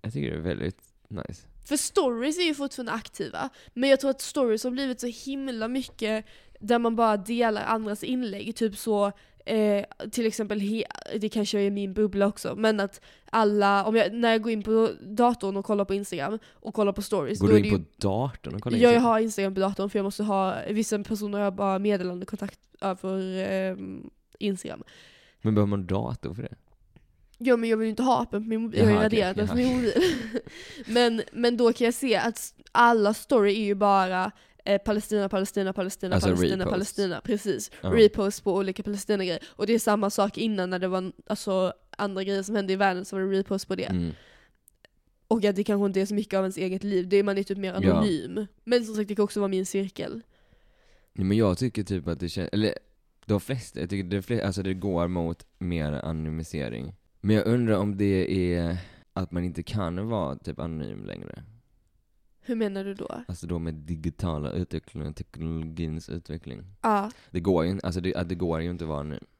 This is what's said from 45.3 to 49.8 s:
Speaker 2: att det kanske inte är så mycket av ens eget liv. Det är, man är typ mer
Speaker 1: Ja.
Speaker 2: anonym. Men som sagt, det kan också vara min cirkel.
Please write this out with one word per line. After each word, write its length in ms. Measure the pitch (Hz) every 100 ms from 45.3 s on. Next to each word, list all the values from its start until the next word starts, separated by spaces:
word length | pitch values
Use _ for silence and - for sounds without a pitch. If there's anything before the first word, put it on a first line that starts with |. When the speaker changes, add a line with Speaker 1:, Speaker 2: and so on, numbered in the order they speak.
| 226
Speaker 2:
att 120 | 202 190
det 80 |
kanske 220 | - 202 202
inte 140 | 190
är 60 | 196
så 80 |
mycket 240 | 208 196 196
av 60 |
ens 120 | 190 190
eget 280 | 185 185
liv. 240 | 202 190 185
Det 80 | 196
är, 60 |
man 160 | 208 196
är 40 |
typ 160 | 196 196
mer 200 | 190 185
Speaker 1:
Ja. 100 | 190
Speaker 2:
anonym. 520 | - 214 160 156 185 208 _
Men 200 | - 247
som 100 | 220
sagt, 140 | 214 208
det 60 |
kan 80 | 208
också 160 | 202 208
vara 80 | 196
min 180 | 190 190
cirkel. 540 | 196